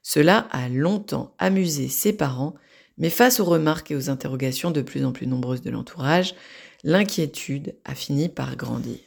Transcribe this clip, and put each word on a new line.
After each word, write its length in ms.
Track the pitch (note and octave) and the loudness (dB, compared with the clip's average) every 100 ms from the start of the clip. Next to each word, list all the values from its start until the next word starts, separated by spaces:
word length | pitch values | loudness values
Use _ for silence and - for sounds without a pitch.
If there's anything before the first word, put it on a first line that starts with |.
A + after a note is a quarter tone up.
Cela 460 | - - D#3 G#3+ - | 0 4 6 6 2
a 160 | C3 B2 | -4 -2
longtemps 680 | B2+ D#3+ G3+ G#3 - - - | 0 2 0 -2 -6 -8 -2
amusé 520 | F#3 F#3+ F3+ D3 C3 | 0 2 2 0 -2
ses 240 | - G#3 | 0 0
parents, 420 | G#3+ C#3+ B2+ C#3+ - _ - _ - | 2 -2 -2 -6 -6 _ -20 _ -4
mais 140 | E3 | -2
face 280 | - B3 - | 4 4 4
aux 60 | F3+ | 4
remarques 460 | E3+ D#3 D#3 - | 4 4 0 -2
et 40 | D3 | -4
aux 140 | C3+ | -2
interrogations 640 | C3 C#3+ C3 C3 C3 F3 | -4 -4 -2 -2 -2 -2
de 100 | D3+ | -2
plus 240 | B2+ C#3 C3+ | -2 -2 -2
en 60 | |
plus 160 | B2 B2+ | -2 -2
nombreuses 340 | B2+ B2 B2+ | -2 -2 -4
de 80 | - | -4
l'entourage, 640 | B2+ A#2+ F3 C3+ E3+ F#3 - - - - _ | -8 -8 -4 2 2 2 -6 -20 -20 -20 _
l'inquiétude 920 | C#3+ F3+ G#3 - D3+ - - C#3 - - - | 2 2 2 0 -4 -4 -6 -6 -6 -12 -12
a 80 | |
fini 360 | C3+ - C#3+ E3+ | -10 -2 0 0
par 260 | - C3 B2+ | -4 -8 -6
grandir. 420 | B2+ A#2+ A#2 - | -6 -6 -6 -10